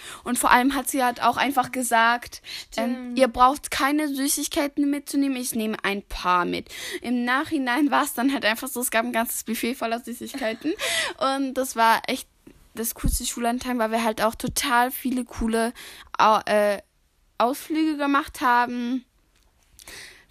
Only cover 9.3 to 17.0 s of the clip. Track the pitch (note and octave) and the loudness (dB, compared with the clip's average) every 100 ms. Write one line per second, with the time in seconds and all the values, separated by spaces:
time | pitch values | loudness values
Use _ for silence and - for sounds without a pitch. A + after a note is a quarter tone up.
9.3 | - - A3+ A#3 C4+ A3+ A#3 A#3+ A#3+ A3+ | -4 -6 -2 -2 -2 -4 -4 -6 -12 -10
10.3 | C4+ A3+ A3+ C#4+ G#4 - E5 D5 - C4+ | -6 -6 -4 -4 -4 -2 -2 -4 -2 -2
11.3 | C4+ C4+ B3+ B3+ A3+ A3+ G#3+ - C4 - | 0 -2 -2 -4 2 4 4 0 -6 -6
12.3 | _ - - _ - A#3 - - - B3 | _ -20 -20 _ -8 -8 -2 -2 -2 -4
13.3 | - A#3 B3 B3+ B3 A3 A3+ A#3 A3 G#3+ | -2 -2 -2 -2 -2 0 0 0 0 0
14.3 | A3+ B3 - C#4+ A#3+ B3 - C4 B3+ A#3+ | 0 -6 -4 2 2 2 -2 -4 -4 -4
15.3 | - A3+ A3+ A3+ - - - - - G#3 | -4 -2 0 -2 -4 -18 -20 -12 4 6
16.3 | G#3+ - G#3 G#3 G3 - _ | 6 4 2 4 0 -6 _